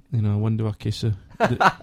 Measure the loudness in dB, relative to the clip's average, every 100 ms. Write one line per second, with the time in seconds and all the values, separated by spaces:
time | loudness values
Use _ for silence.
0 | -6 -2 0 0 0 0 -2 -4 -6 -4
1 | -2 -4 -8 -2 -2 2 2 2